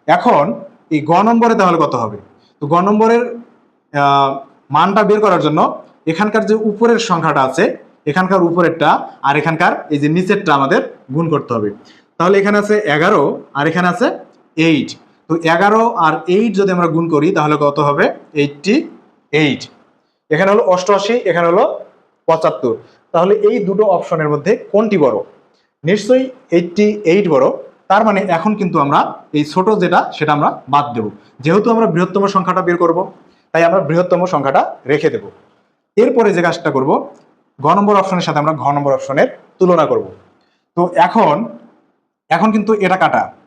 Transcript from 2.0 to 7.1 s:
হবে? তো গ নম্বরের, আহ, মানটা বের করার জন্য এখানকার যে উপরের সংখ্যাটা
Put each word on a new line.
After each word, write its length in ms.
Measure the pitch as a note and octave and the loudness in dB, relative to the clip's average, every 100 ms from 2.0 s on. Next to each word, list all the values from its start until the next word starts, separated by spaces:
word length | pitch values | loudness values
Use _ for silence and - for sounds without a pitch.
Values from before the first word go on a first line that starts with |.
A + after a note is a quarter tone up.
হবে? 160 | A2 G2+ - _ _ _ | -6 -8 -16 _ _ _
তো 20 | C#3+ | -2
গ 20 | E3+ F#3+ | 0 2
নম্বরের, 340 | G#3+ A3+ A#3 A#3+ - - _ _ _ _ | 2 2 2 -2 -8 -16 _ _ _ _
আহ, 360 | C#3+ C#3+ C#3 C3+ - - _ - D3 | -2 2 2 0 -2 -12 _ 0 2
মানটা 260 | F#3 G3+ G3 | 2 2 2
বের 120 | G#3 | 2
করার 180 | G#3+ F3 D3 | 2 2 0
জন্য 140 | D#3 A#3+ - - _ - | 0 0 -4 -16 _ -6
এখানকার 320 | D#3+ G#3 G#3+ G3 | -2 -2 0 0
যে 40 | G#3+ G#3+ | 0 -2
উপরের 300 | - A#3 A3 | 0 2 2
সংখ্যাটা 340 | - | 0